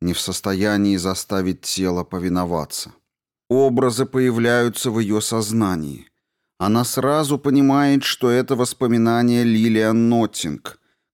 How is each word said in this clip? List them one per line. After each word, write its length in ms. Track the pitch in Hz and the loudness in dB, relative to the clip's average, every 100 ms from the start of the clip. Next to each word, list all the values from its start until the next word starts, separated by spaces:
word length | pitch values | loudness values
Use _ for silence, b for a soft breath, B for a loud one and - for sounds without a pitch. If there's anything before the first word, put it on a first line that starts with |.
не 120 | 87 | -4
в 80 | 85 | -4
состоянии 760 | - 92 101 95 104 101 101 95 | -6 -6 -4 -2 0 0 0 0
заставить 680 | 92 95 - 98 92 87 | -2 -6 -4 -4 -2 -4
тело 420 | - 95 92 87 | -6 -4 -2 -2
повиноваться. 880 | 85 92 90 90 87 85 71 - - - _ _ _ _ - | -4 -6 -4 -2 -2 -4 -6 -10 -14 -18 _ _ _ _ -2
Образы 580 | 131 135 120 127 113 131 | 2 4 2 0 0 -2
появляются 840 | 131 127 117 117 120 120 - 127 | 0 0 2 2 2 0 -2 -4
в 80 | 110 | -2
ее 200 | 104 107 | 0 -2
сознании. 880 | - 113 107 113 98 87 73 62 - _ _ _ _ - | -2 -4 -2 0 0 -2 -6 -10 -18 _ _ _ _ -4
Она 260 | 95 113 | 0 0
сразу 540 | 120 - 135 151 143 143 | 0 -2 0 0 0 -2
понимает, 680 | 143 139 139 139 143 139 | 2 4 4 4 2 2
что 260 | - - 123 | 0 -2 2
это 240 | 123 - | 2 0
воспоминания 880 | 123 123 - 123 117 117 117 120 120 | -2 -2 -2 0 2 2 2 2 2
Лилиан 680 | 117 110 113 110 110 113 117 | 2 2 2 2 2 2 2
Ноттинг, 680 | 120 107 - 80 71 - - _ _ _ | 2 0 -4 -8 -8 -12 -20 _ _ _